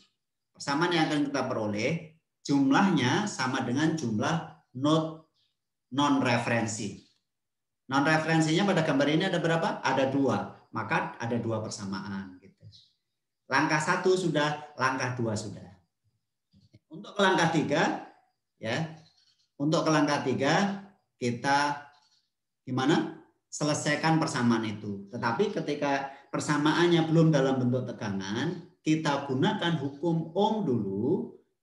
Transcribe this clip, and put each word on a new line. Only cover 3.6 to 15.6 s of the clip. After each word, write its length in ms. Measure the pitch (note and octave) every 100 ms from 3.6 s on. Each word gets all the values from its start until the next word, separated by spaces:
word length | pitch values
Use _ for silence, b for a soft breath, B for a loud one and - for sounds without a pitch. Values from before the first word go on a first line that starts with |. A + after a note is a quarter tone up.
| A#2+
dengan 320 | C3+ D#3+ E3
jumlah 680 | A#2 G#2+ C#3 E3 - - _ B2
node 480 | C#3+ D#3+ D#3+ - - _ _ _ _ _ -
non-referensi. 1120 | B2+ C#3+ C3+ B2 A#2+ B2 A#2 G#2+ - G2+ F2 - _ _ _ _ _ _ _ -
Non-referensinya 760 | C3+ D#3 D#3 D#3 D#3+ D#3 E3 G3+
pada 160 | E3+ D3+
gambar 200 | C3+ C#3+
ini 140 | D#3+ F#3+
ada 120 | F3
berapa? 400 | D#3+ E3 G#3 -
Ada 280 | B2+ C#3 B2
dua. 520 | C#3 C3 G#2 G2 - _
Maka 480 | A2+ A2 E3+ G3+ -
ada 200 | B2 A#2
dua 160 | G#2+ A2
persamaan. 800 | G#2+ - G2 F#2+ G2+ G2 F#2 F2+
Gitu. 240 | F#2+ _ - - _ _ _ _ _ _ -
Langkah 320 | C3+ D#3 D3+
satu 320 | F3+ F3+ F#3
sudah, 600 | F#3 E3+ D3+ D3 D3 - -
langkah 400 | B2+ C3+ B2+ B2
dua 160 | A2+
sudah. 320 | G#2 G#2+ -